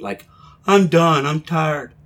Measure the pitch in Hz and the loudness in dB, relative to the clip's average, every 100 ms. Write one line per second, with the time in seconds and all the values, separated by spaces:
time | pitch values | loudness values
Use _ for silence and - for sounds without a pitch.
0 | - 196 - _ - - - 196 190 170 | -12 -14 -16 _ -20 -16 2 2 4 2
1 | 170 156 139 156 151 170 156 147 - _ | 2 0 -2 -6 -4 -4 -2 -4 -8 _